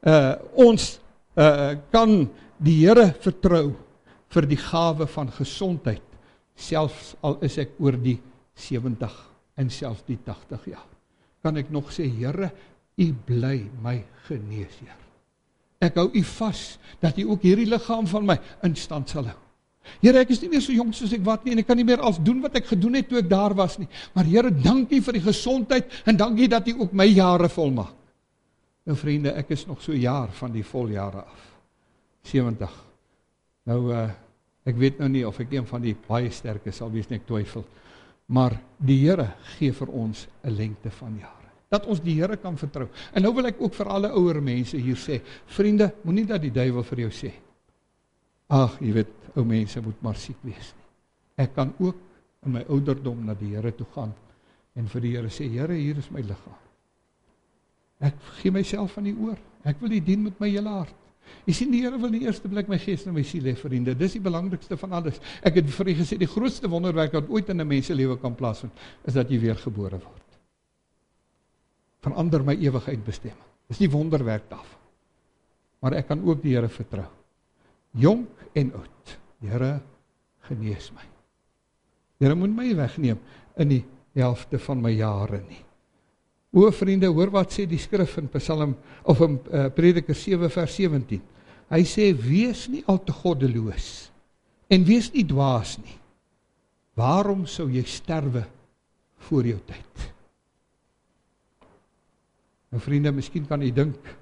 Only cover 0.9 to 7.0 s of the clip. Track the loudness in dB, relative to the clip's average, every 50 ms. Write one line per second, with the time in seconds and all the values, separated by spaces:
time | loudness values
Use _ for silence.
0.9 | -8 -12 -20 -20 -20 _ _ _ 4 8 8 8 8 6 4 0 -2 -4 -4 2
1.9 | 4 6 6 8 6 6 4 2 -2 -8 -20 -20 -6 0 4 4 6 8 8 10
2.9 | 10 10 10 8 6 2 -2 -2 -2 2 2 4 4 4 2 0 -2 -6 -12 -20
3.9 | _ _ _ _ -20 _ _ -2 0 2 2 2 0 -2 -2 -2 -2 0 2 2
4.9 | 0 0 -4 -4 -4 -6 -8 -8 -6 -6 -8 -8 -6 -4 -4 -4 -4 -2 -4 -4
5.9 | -6 -6 -8 _ -20 -20 _ _ _ _ _ _ _ -16 -10 -4 -2 -2 -2 -2
6.9 | -4 -8